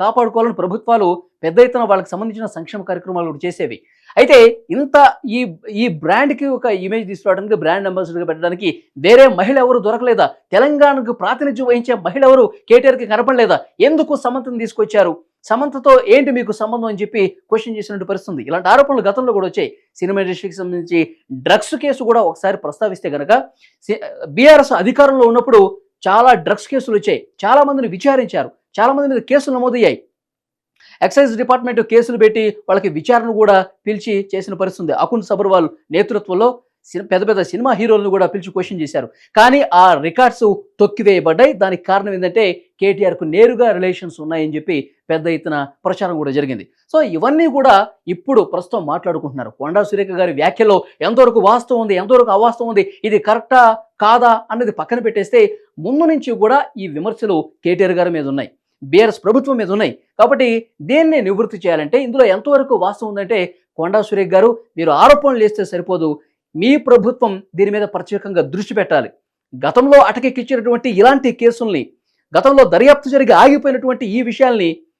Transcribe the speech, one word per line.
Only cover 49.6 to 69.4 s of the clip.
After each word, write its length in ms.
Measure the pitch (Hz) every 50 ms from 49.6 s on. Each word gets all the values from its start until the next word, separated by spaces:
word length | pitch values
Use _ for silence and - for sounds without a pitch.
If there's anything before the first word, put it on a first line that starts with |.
| 131
కొండా 200 | 151 175 202 202 202
సురేఖ 220 | 208 202 196 190 185 180
గారి 140 | 185 180 151 135
వ్యాఖ్యలో 360 | 151 180 190 - 226 214 196 175 - - _ - 147 185
ఎంతవరకు 340 | 233 247 254 240 226 226 185 196
వాస్తవం 320 | 226 240 233 - 254 233 226
ఉంది, 120 | 208 196 180 190
ఎంతవరకు 300 | 196 254 254 240 233 196
అవాస్తవం 340 | 196 226 240 233 - 240 233 220
ఉంది, 100 | 202 185 - - _ - 214
ఇది 120 | 214 196 214 214
కరెక్టా 340 | 220 233 226 - 262 254 240 226 220 220 - _ _ - 208
కాదా 280 | 214 233 233 247 233 226 214 220 - 220
అన్నది 220 | 233 247 214 - -
పక్కన 200 | 156 - 233 247 220 226
పెట్టేస్తే 340 | - 208 196 202 - 240 214 202 - - _ _ _ - 156
ముందు 180 | 202 269 302 339 320 320
నుంచి 180 | 285 226 254 226 185 208
కూడా 160 | 214 254 285 285 - - 202 190
ఈ 40 | 170 143
విమర్శలు 400 | 147 170 220 220 - 233 208 185 156 151 - _ _ -
కేటీఆర్ 320 | 170 175 170 196 185 180 175
గారి 100 | 180 180 170
మీద 100 | 156 143 139 135
ఉన్నాయి, 180 | 139 117 - _ _ _ _ _ _ 135 135 147
బీఆర్ఎస్ 280 | 190 226 220 - - -
ప్రభుత్వం 300 | 190 226 262 - 277 269 233
మీద 100 | 214 170 190
ఉన్నాయి. 160 | 208 214 139 113 - _ _ _ -
కాబట్టి 280 | 220 262 277 226 262 240 226 226 226 _ _ - 147 160
దీన్ని 300 | 262 311 330 320 311 285 208
నివృత్తి 320 | 190 202 190 233 - 226 185 -
చేయాలంటే 320 | 190 165 151 151 147 - 262 269
ఇందులో 180 | 240 226 269 247 208 185
ఎంతవరకు 380 | 220 220 285 285 277 269 269 254 190 180
వాస్తవం 260 | - - - 233 214 202
ఉందంటే, 260 | 202 196 170 233 202 180 175 - _ _ _ _ -
కొండా 220 | - 175 196 214 202 -
సురేఖ 200 | 214 196 190 165 185
గారు, 140 | 185 208 240 233 226 - _ _ 160
మీరు 120 | 165 165 143 147 196
ఆరోపణలు 380 | 269 294 - 285 277 262 233 214
చేస్తే 200 | 208 214 214 190 - 190
సరిపోదు, 360 | 175 175 - 185 170 160 156 147 - _ _ _ _ _ _ -
మీ 160 | 156 190 247 285 294 - 269
ప్రభుత్వం 440 | 240 240 190 240 240 247 247 220 190 190 - _ - 165
దీని 120 | 202 202 202
మీద 100 | 214 208 202 -
ప్రత్యేకంగా 480 | 180 180 - 208 196 - 202 190 170 143 135 143
దృష్టి 220 | 190 202 - - 220
పెట్టాలి. 300 | 185 - 165 143 117 - _ _ _ _ _ _